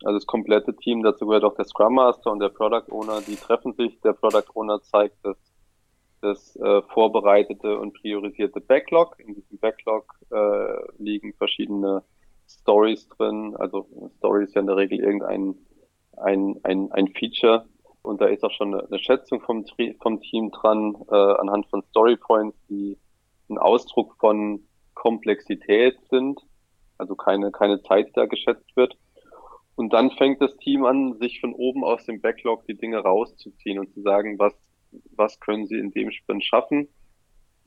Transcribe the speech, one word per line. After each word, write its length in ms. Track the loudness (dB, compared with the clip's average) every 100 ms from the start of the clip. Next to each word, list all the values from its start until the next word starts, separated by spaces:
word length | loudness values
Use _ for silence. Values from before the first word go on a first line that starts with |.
also 140 | -4 -4
das 80 | -2
komplette 500 | -4 0 0 0 -8
Team, 280 | -4 0
dazu 240 | 0 0 0
gehört 160 | 2
auch 120 | 2 0
der 100 | -6
Scrum 280 | 2 2
Master 380 | 4 2 2 -4
und 80 | -2
der 100 | -4
Product 420 | -2 -2 -2 -4
Owner, 300 | -10 -8 -8
die 140 | -8 -10
treffen 380 | -2 -2 -2
sich, 280 | -6 -6 -2
der 120 | -2
Product 360 | 0 2 0 -2 -6
Owner 260 | -6 -6
zeigt 360 | _ 2 2 _
das, 140 | -10 -10 _ _ _ _ _ _ _ _
das, 340 | -6 -6 _ -6
äh, 260 | 2 2 2
vorbereitete 840 | 2 2 4 4 4 4 -4 -4 -4
und 160 | -6
priorisierte 680 | -10 -8 -6 -8 -4 -4 -4
Backlog. 540 | 2 2 2 0 0 -2
In 160 | -18 -18
diesem 240 | -18 -6
Backlog, 520 | -4 -4 -4 -6 -6 -20 -8
äh, 420 | -2 0 0 -2 -6 -10 -12
liegen 360 | -8 -8 -8 -8
verschiedene 680 | -6 -4 -6 -4 -2 -4 -6 _ _ _ _
Stories 580 | _ 4 4 4 0 _
drin, 460 | -6 -4 -4 -8 -8
also 280 | -6 -8 -12 -16 -20 _
Story 280 | 0 0 0
ist 100 | -2
ja 60 |
in 60 | 0
der 100 | 0
Regel 220 | 0 0
irgendein, 520 | -2 -2 -4 -4 -6 -8 _ _ _ _ _ -6
ein, 420 | -2 0 -2 -4
ein, 280 | -2 -2 -2
ein 160 | 0 -2
Feature 580 | -2 -8 0 4 2 0 _ _ _
und 200 | -10 0
da 40 | 0
ist 180 | 0
auch 80 | -4
schon 220 | -4 -4
eine, 140 | -4 -6
eine 100 | -6
Schätzung 420 | 0 0 0 -8
vom 240 | -6 -8 -8
Tri-, 300 | -6 -6 -4
vom 180 | -4 -4
Team 300 | -6 -6 -6
dran, 460 | 0 2 2 0 -6 0
äh, 40 | 4
anhand 520 | 4 4 2 2 0
von 140 | -6 -2
Story 280 | 4 4 4
Points, 400 | 2 2 2 -6 -12
die 280 | -8 -8 -10 _ _ _ _ -10
ein 80 | 0
Ausdruck 600 | 2 2 0 -4 -4 2
von 400 | 2 2 -2 -6 _ _ _
Komplexität 1040 | -4 -2 -2 -2 -2 -2 -8 2 4 4 0 -2
sind, 320 | -2 0 -6 _ _ _ _ _ -12
also 180 | -10 -4
keine, 340 | 0 0 -2
keine 300 | 0 0 0
Zeit, 280 | 2 2 2
die 40 |
da 120 | 0 -2
geschätzt 500 | -2 -4 -4 _ 0
wird. 220 | 0 0 _ _ _ -20 -20 -20 _ -8
Und 180 | 0
dann 180 | 2 2
fängt 300 | 2 0 2
das 160 | 0 -2
Team 260 | -4 0
an, 340 | 2 2 -2 -4
sich 200 | -6 -6
von 140 | -10
oben 320 | -4 -4 -2 -2
aus 180 | -2 -4
dem 140 | -6
Backlog 460 | -4 -4 -4 -4 -6
die 80 | -10
Dinge 220 | -6 -2
rauszuziehen 840 | 0 0 0 _ -20 -14 -8 -8
und 140 | -8
zu 80 | -6
sagen, 360 | 0 0 0 0
was, 140 | 0 -2 _ _ _ -20 _ -2
was 240 | -2 -4
können 260 | -6 -6 -6
sie 140 | -8
in 120 | -8
dem 200 | -6 -6
Sprint 320 | -8 -8 -6
schaffen. 460 | 0 0 0 -4 -4 _ _ _ _ _ _ _